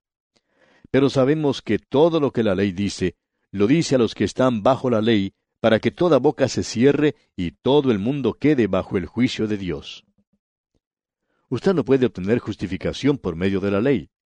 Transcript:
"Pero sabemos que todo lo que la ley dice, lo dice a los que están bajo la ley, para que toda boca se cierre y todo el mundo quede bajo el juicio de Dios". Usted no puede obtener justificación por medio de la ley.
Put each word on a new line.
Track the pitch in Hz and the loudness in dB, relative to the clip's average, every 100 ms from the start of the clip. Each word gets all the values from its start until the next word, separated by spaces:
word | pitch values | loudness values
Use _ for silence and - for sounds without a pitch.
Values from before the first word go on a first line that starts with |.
| _ _ _ _ _ _ _ _ - | _ _ _ _ _ _ _ _ -4
"Pero | 131 139 | 0 2
sabemos | 139 127 156 147 131 | 2 2 2 0 -4
que | - 101 | -2 -4
todo | - 131 165 160 | 0 2 4 2
lo | 135 | 0
que | 117 | 0
la | 110 95 | 0 0
ley | 101 | 0
dice, | 90 101 - 90 - _ _ _ | -2 -4 -2 -4 -6 _ _ _
lo | 98 101 | -2 2
dice | 160 156 131 | 2 2 0
a | |
los | 110 - | 0 0
que | 104 | -4
están | - 131 117 | 0 0 0
bajo | 104 131 131 | 0 0 0
la | 113 | 0
ley, | 110 110 98 - _ _ | 2 2 0 -6 _ _
para | 117 110 | 0 2
que | 180 | 0
toda | - 175 131 | 0 2 2
boca | 135 - 127 | 2 0 -2
se | - | -2
cierre | 92 107 131 143 147 - _ - | -6 0 2 2 0 -2 _ -8
y | 85 | -8
todo | - 120 147 135 | -4 0 2 2
el | 107 | 0
mundo | 107 147 120 | -2 -2 -4
quede | - 147 147 104 | -2 0 2 0
bajo | 92 90 101 | -2 -4 -6
el | 85 | -6
juicio | - 123 - 110 | -2 -2 -2 -4
de | 104 | -4
Dios". | 92 73 - - _ _ _ _ _ _ _ _ _ _ _ _ _ _ _ | -6 -8 -10 -20 _ _ _ _ _ _ _ _ _ _ _ _ _ _ _
Usted | 123 - | -4 0
no | 180 | 0
puede | 127 131 123 | 2 2 2
obtener | - 92 120 | -2 -2 -2
justificación | - 104 95 90 85 80 135 139 | -2 -6 -6 -4 -4 -2 -2 -2
por | 95 80 | -4 -2
medio | 95 98 | -2 0
de | 101 | 0
la | 98 | 0
ley. | 123 123 69 _ | 0 -2 -4 _